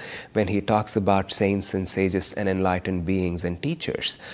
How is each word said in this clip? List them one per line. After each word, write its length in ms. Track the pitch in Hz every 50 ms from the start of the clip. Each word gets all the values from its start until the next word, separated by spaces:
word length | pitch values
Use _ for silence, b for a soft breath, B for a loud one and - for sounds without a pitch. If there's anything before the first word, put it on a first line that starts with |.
| B B B B B B -
when 160 | 107 104 95
he 120 | 104 101
talks 340 | 95 - 110 104 104 - -
about 360 | 110 98 95 98 98 95 -
saints 420 | - - 107 98 101 98 98 - -
and 160 | 98 92 87
sages 420 | - 95 95 95 87 95 87 - -
and 140 | - 104 98
enlightened 600 | 95 92 95 92 90 90 90 95 95 90 85 85
beings 360 | 95 95 92 90 87 87 90
and 160 | 87 90 90
teachers. 600 | - 139 170 165 - - - - - - - B B B